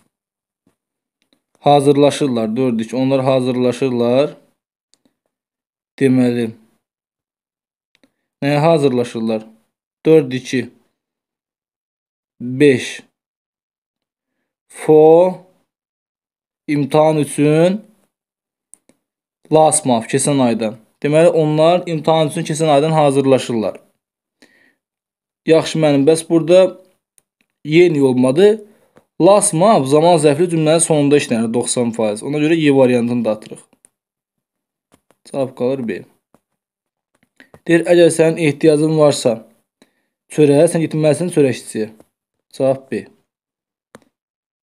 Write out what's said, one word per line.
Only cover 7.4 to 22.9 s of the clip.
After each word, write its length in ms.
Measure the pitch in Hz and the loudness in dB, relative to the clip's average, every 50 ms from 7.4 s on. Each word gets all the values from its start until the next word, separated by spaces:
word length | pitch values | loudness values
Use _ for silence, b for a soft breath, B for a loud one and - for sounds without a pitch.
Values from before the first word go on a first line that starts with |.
| _ _ _ _ _ _ _ _ _ _ _ _ _ _ _ _ _ _ _ _ | _ _ _ _ _ _ _ _ _ _ _ _ _ _ _ _ _ _ _ _
Nəyə 200 | 139 143 147 143 | -6 -4 -2 0
hazırlaşırlar? 840 | 147 165 170 156 139 139 123 123 120 - - 117 113 113 110 110 - - _ _ _ _ _ _ _ _ _ _ _ | 2 2 2 2 2 0 0 -2 -4 -4 -6 -8 -6 -4 -6 -6 -8 -12 _ _ _ _ _ _ _ _ _ _ _
Dörd 260 | 156 160 160 147 127 | 2 2 2 2 0
iki. 380 | 127 127 127 - - 127 113 - - _ _ _ _ _ _ _ _ _ _ _ _ _ _ _ _ _ _ _ _ _ _ _ _ _ _ _ _ _ _ _ _ _ | -6 -10 -10 -6 -6 -6 -6 -6 -14 _ _ _ _ _ _ _ _ _ _ _ _ _ _ _ _ _ _ _ _ _ _ _ _ _ _ _ _ _ _ _ _ _
Beş. 600 | 120 123 127 131 147 143 131 113 - - - - - _ _ _ _ _ _ _ _ _ _ _ _ _ _ _ _ _ _ _ _ _ _ _ _ _ _ _ _ _ _ _ _ _ | -12 -10 -2 2 2 2 2 2 -2 -8 -14 -18 -20 _ _ _ _ _ _ _ _ _ _ _ _ _ _ _ _ _ _ _ _ _ _ _ _ _ _ _ _ _ _ _ _ _
For 680 | - - - - 156 151 156 156 160 165 180 185 185 - - _ _ _ _ _ _ _ _ _ _ _ _ _ _ _ _ _ _ _ _ _ _ _ _ - | -20 -10 0 2 4 6 6 6 6 4 4 2 -2 -8 -14 _ _ _ _ _ _ _ _ _ _ _ _ _ _ _ _ _ _ _ _ _ _ _ _ -6
imtahan 500 | 147 147 143 127 - 151 151 156 156 156 | -4 -4 -4 0 0 2 2 2 0 -2
üçün 680 | 143 143 - - 143 147 151 156 165 180 190 220 - _ _ _ _ _ _ _ _ _ _ _ _ _ _ _ _ _ - _ _ _ _ _ _ _ _ _ _ _ _ _ _ _ | -4 -4 -4 -2 0 0 2 2 2 0 0 -4 -8 _ _ _ _ _ _ _ _ _ _ _ _ _ _ _ _ _ -20 _ _ _ _ _ _ _ _ _ _ _ _ _ _ _
Last 340 | 151 156 156 151 - - - | 2 4 4 4 2 0 -2
month, 220 | 131 123 113 110 - | -2 -2 -2 -2 -4
keçən 300 | - 135 - 151 143 139 127 | -4 -4 -2 -2 -2 0 0
aydan. 320 | 120 117 107 113 107 107 - _ _ _ _ - | 0 -2 -2 -4 -8 -8 -10 _ _ _ _ -6
Deməli, 260 | 143 147 156 165 - | -2 2 2 2 4
onlar 540 | - 160 156 151 151 151 156 165 175 180 175 175 | 2 2 0 0 0 2 2 2 2 0 -2 -6
imtahan 400 | 165 156 143 165 160 160 160 147 | -8 -6 -2 -2 0 0 0 -2
üçün 160 | 147 175 160 | -4 -8 -8
keçən 240 | 165 160 147 160 156 147 | -8 -6 -4 0 2 2
aydan 180 | 139 147 160 | 2 2 2